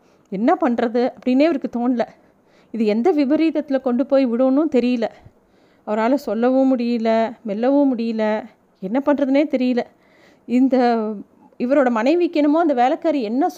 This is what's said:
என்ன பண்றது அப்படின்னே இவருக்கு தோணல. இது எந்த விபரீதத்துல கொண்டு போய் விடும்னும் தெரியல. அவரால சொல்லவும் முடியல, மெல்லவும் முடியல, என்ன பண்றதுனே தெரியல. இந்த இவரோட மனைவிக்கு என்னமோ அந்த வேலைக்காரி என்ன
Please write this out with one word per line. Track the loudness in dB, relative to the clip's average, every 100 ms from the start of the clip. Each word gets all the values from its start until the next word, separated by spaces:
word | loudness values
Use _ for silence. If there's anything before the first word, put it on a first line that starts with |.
| _ _ -12
என்ன | -4 0 0
பண்றது | 0 0 -2 0 -2
அப்படின்னே | -4 -2 2
இவருக்கு | 2 0 -4 -4
தோணல. | -2 -2 -4 -8 _ _ _ _ _
இது | -4 0
எந்த | 2 2
விபரீதத்துல | 2 2 2 0 -2 -2 -2
கொண்டு | 0 -2 0
போய் | 2 2
விடும்னும் | 0 0 2 0
தெரியல. | 0 0 -2 -4 -8 -20 _ _ _ _ _ -6
அவரால | -2 0
சொல்லவும் | 0 -2 -2 0 2 2 0
முடியல, | 0 -2 0 0 -2 -6 -8
மெல்லவும் | -4 0 2 2 0
முடியல, | -4 -2 -2 -2 -6 _ _ _
என்ன | -6 -4 0
பண்றதுனே | 0 0 0
தெரியல. | 0 0 -2 -2 -6 _ _ _ _ _ -4
இந்த | 0 2 2 2 0 -2 -8 -14 _ _ -8
இவரோட | 0 2 2
மனைவிக்கு | 0 0 2 0 0
என்னமோ | 2 2
அந்த | 2
வேலைக்காரி | 2 0 0 -2 -2
என்ன | -2 -2 -2